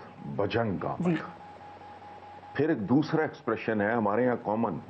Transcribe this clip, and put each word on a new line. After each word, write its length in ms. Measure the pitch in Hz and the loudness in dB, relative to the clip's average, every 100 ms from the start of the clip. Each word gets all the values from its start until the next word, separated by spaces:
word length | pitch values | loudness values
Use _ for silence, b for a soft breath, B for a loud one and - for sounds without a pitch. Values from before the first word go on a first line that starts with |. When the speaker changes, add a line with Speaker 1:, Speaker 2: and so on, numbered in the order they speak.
| - - - - | -10 -14 -8 -2
Speaker 1:
भजंग 480 | 101 113 117 85 - | 0 2 0 0 -2
आमद।" 160 | - | -2
Speaker 2:
जी। 160 | 175 160 - - - - - - - - - - - - - - | 0 0 -2 -12 -16 -18 -18 -18 -18 -18 -18 -18 -18 -18 -10 -2
Speaker 1:
फिर 160 | 151 | 2
एक 60 | 147 | 2
दूसरा 480 | 160 131 147 156 156 | 4 4 4 2 0
expression 560 | - - 113 - 110 | -2 -2 -2 2 2
है 140 | 101 120 | 4 4
हमारे 300 | 107 104 127 | 4 4 4
यहाँ 120 | 120 | 2
common, 440 | - 107 113 80 - | 0 2 2 0 -6